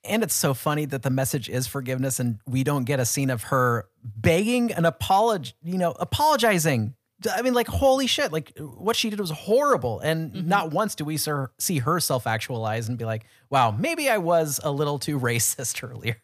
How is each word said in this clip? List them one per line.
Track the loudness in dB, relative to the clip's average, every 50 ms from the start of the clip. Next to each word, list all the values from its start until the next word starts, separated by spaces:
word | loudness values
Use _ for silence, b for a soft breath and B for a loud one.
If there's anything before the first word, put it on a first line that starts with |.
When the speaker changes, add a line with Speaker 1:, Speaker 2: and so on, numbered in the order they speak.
| _
Speaker 1:
And | 0 0 0 0
it's | 0 0
so | 0 2 0 0
funny | 0 0 0 0 0 -2
that | -2 -4 -4 -2
the | 0
message | 0 0 0 0 -2 -4 -4 -4
is | -4 -4 -4
forgiveness | -4 -6 -6 -4 -4 -4 -2 -2 -2 -2 -2
and | -2 -2 -2 -4 _
we | -4 -2 0 2
don't | 2 0 0 0
get | 0 0 0
a | 0
scene | 0 0 0 0 0
of | -2 -2 -2
her | 0 2 2 4 4 2 0 -2 _ _ _ _
begging | -14 -12 0 2 4 4 4 2 2 2 2 0 0 0
an | 2 2
apolog-, | 2 2 0 0 2 4 4 4 4 2 -2 -4 -10 -14 _ -10
you | -6 -2
know, | 0 0 0 0 -2
apologizing. | -4 -4 0 2 4 4 4 4 4 4 4 4 4 2 2 2 0 -2 -6 _ _ _ _ _
D-, | -6 -4
I | -2 0 0
mean, | 2 2
like, | 2 0
holy | 0 0 2 4 4 4 4 2
shit. | 0 0 0 -2 -2 -2
Like, | -4 -6 -6 _ -14
what | -14 -14 -14 -6 -2 -2 0
she | 0 -2 -2
did | -2 -4
was | -4 -4
horrible. | -6 -8 -2 2 2 4 4 4 2 2 2 -2 -4 -2
And | -2 -2 0 0 -2 -6 -6
Speaker 2:
Mm-hmm. | -6 -2 0
Speaker 1:
not | 2 0 0 0
once | -2 -2 -2 -2 -4
do | -6 -6
we | -4 -4 -4
ser-, | -2 -2 -2 -4 -4 -6 _ _
see | -4 -2 0 0
her | 2 2 0 0
self-actualize | 2 0 -2 -2 0 -2 -2 -2 -4 -6 -6 -4 -4 -4 -4 -4 -4 -6
and | -6
be | -6 -4
like, | -4 -4 -6 -8 b b b b b
"Wow, | 2 4 4 4 2
maybe | 0 -2 -2 -2 0 0 2
I | 2 2
was | 2 4 4 4 4 2 -2 -4 -2
a | -2
little | -2 0 0 -2 -2 -4
too | -4 -4 -2 0
<laughs> |
racist | 0 0 2 2 0 0 -2 -4 -6 -6 -6 -6 -8
earlier." | -10 -14 -6 -6 -6 -6 -6